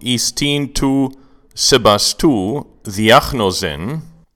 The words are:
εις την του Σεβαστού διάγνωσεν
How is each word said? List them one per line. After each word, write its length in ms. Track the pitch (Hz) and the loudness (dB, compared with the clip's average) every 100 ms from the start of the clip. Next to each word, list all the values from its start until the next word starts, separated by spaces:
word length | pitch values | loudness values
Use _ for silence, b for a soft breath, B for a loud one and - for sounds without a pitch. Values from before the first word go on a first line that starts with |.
εις 320 | 123 120 - | -4 -4 -4
την 400 | - 143 143 143 | -4 -2 -2 -4
του 400 | - 139 135 131 b b b b | -2 0 0 -2 b b b b
Σεβαστού 1120 | - - 131 104 104 - - 165 117 95 143 - _ | -4 0 2 4 2 0 0 2 2 -2 -6 -10 _
διάγνωσεν 1200 | - 98 107 131 - 131 98 90 90 71 95 160 - - _ | -10 0 4 4 4 0 -2 -2 -4 -6 -8 -10 -12 -20 _